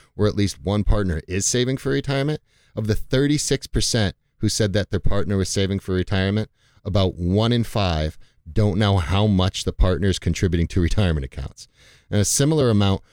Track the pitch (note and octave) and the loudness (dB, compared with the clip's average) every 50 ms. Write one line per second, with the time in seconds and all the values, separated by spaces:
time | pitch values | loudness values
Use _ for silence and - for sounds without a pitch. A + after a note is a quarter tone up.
0 | _ _ - - G#2 G#2 - G#2 G2+ F#2+ - - C#2 F2+ G#2 G#2 G2 - - G#2+ | _ _ -6 -2 -2 -2 0 0 -2 -2 -4 -6 -4 -2 -2 0 2 2 2 2
1 | G2 F#2 E2+ D#2+ - - F2+ G2 G2+ - - B2 B2 B2+ C3+ - - C3+ C#3 C#3 | 2 0 -2 -4 -6 -6 -6 -4 -2 -2 0 0 0 -2 -2 -4 -4 -4 -4 -4
2 | C#3 C#3 C#3 C3+ C#3 D3+ D3+ - _ _ _ _ _ _ - C3+ A2 G#2+ G#2 - | -4 -2 -2 -2 -2 -2 -4 -6 _ _ _ _ _ _ -8 -6 -2 0 0 -2
3 | - - C3+ C3 C#3+ C#3+ D3+ D3 - - C#3 - - - - B2+ - - - A2+ | -2 -2 0 0 2 2 0 0 0 -2 -2 -4 -4 -2 -2 0 0 2 2 0
4 | G#2 F2+ - _ _ _ _ - - G#2 - - A2 G2+ F#2 G#2 F#2+ - G#2 F#2+ | 0 0 -2 _ _ _ _ -4 -2 -2 0 0 0 0 0 -2 -4 -2 -4 0
5 | - - G#2 G2+ G2+ F#2+ G2+ G2 F#2 - - G#2 G2 F#2 G2 G2 - - F#2 F#2 | 2 2 4 2 2 0 0 -2 -2 -2 -2 -2 -2 -2 -2 -4 -4 -2 -2 -2
6 | F2+ - F#2+ F#2+ F#2+ G2 G#2 G#2+ G#2+ - _ _ _ _ _ _ - G#2 F2+ G#2 | -2 -2 -2 -2 0 0 0 -2 -4 -6 _ _ _ _ _ _ -8 -2 0 0
7 | F#2+ F2+ - - F2 F2 F#2+ G#2+ A2+ A#2 A#2+ A#2+ A2 - - A2 G2 F2+ E2 D#2 | 0 0 -2 -2 -2 0 2 2 2 2 0 0 -2 -2 -2 -2 0 0 0 0
8 | D#2 D#2 - - - - _ _ - - - A2+ G#2 G#2 E2 G2+ A2 G2+ G2 F#2 | -2 -4 -6 -10 -20 -20 _ _ -14 -4 0 2 2 2 2 2 2 4 4 2
9 | D#2+ C#2+ F#2 G2 G#2+ G#2+ G2 F#2 F#2 F#2+ - - - - - - - F#2 F2+ D2 | 2 0 0 0 2 2 2 2 2 0 -2 -4 -4 -4 0 2 2 2 2 2
10 | F#2+ G2 F2 - - F2+ E2 - G#2 F2+ E2+ E2+ E2+ - - - E2+ D#2+ - - | 0 0 0 0 -2 -2 -2 0 0 0 2 0 0 0 0 0 0 2 2 2
11 | G2+ F2 D#2+ D2 C2+ - - C#2 C#2 - - - - _ _ _ - - - _ | 2 2 0 -2 -4 -6 -10 -10 -10 -10 -12 -16 -20 _ _ _ -20 -20 -20 _
12 | _ - G2 G#2 G2+ - - - C#3 D3+ D#3+ D3+ C3 A#2+ G#2+ G2+ G2+ G2 F#2+ - | _ -4 0 0 0 0 2 2 2 2 2 2 2 4 4 4 4 2 0 -2
13 | - _ | -4 _